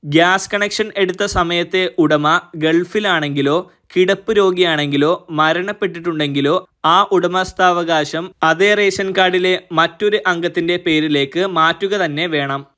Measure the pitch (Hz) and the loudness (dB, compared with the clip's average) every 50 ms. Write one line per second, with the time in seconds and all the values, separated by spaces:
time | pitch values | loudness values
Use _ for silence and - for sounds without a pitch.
0 | - 147 143 160 170 175 185 196 190 - - 202 208 202 202 - 214 214 - 202 | -10 0 2 2 4 4 2 0 -2 -4 -4 -4 -4 -4 -2 -4 -6 -4 -2 -4
1 | 196 180 180 185 202 202 196 190 175 170 175 175 170 170 - 185 185 180 - - | -4 -4 -2 -4 -4 -4 -2 -2 -2 0 0 -4 -4 -2 -2 -2 -2 -2 0 0
2 | 160 151 151 151 147 151 165 175 - - - 165 151 160 160 170 180 175 - 220 | 2 2 2 2 2 2 0 0 -2 -6 -10 -4 -2 0 2 0 0 0 -4 -2
3 | 208 202 180 160 151 147 143 143 135 139 147 170 185 180 _ _ _ _ - 180 | 0 0 0 0 -2 -2 -2 -2 0 0 0 -2 -2 -6 _ _ _ _ 0 0
4 | 185 185 196 190 190 - 220 208 196 190 185 180 185 170 160 147 147 143 139 139 | 2 2 0 -2 -2 -2 0 2 2 2 2 2 0 0 2 0 -2 -2 0 2
5 | 147 156 175 175 - - 165 151 151 156 165 170 185 202 208 202 214 190 165 170 | 2 2 0 -2 -4 -8 -2 0 2 2 2 0 -2 -6 -6 -4 -6 -6 -6 -6
6 | 165 175 160 156 151 143 139 143 139 143 160 185 185 _ _ _ _ 156 165 185 | -6 -6 -4 -2 -4 -2 -2 0 0 2 0 0 -2 _ _ _ _ 4 4 4
7 | 202 202 196 180 170 175 170 185 185 185 185 - 190 180 175 175 175 165 165 156 | 4 4 2 0 0 0 0 -2 -4 -4 -2 2 2 2 4 2 0 0 0 0
8 | 151 143 - 160 165 - - _ - 160 160 160 190 202 208 208 208 196 190 - | 0 -2 -4 -8 -8 -8 -6 _ 0 0 2 4 4 2 4 2 2 0 0 -2
9 | 202 190 190 196 190 185 180 185 180 185 185 - - _ 175 160 165 165 165 - | -4 -2 0 2 2 2 2 0 0 0 0 -2 -4 _ -2 0 0 0 -2 -2
10 | 214 208 202 208 208 190 180 170 170 175 - 180 170 165 175 175 175 175 160 156 | -2 0 0 0 0 -2 -2 -2 -2 -4 -2 -2 -2 -2 -2 -2 -2 0 0 0
11 | 156 160 147 143 139 139 - 165 185 196 185 165 160 160 165 165 196 190 196 208 | 0 0 0 0 -2 -2 -2 -4 -4 -2 0 2 2 2 2 0 -2 -4 -2 -2
12 | 185 160 147 147 170 180 160 147 143 139 139 139 139 _ _ | -2 -2 -2 -4 -4 -4 -2 -4 -2 -2 -6 -6 -8 _ _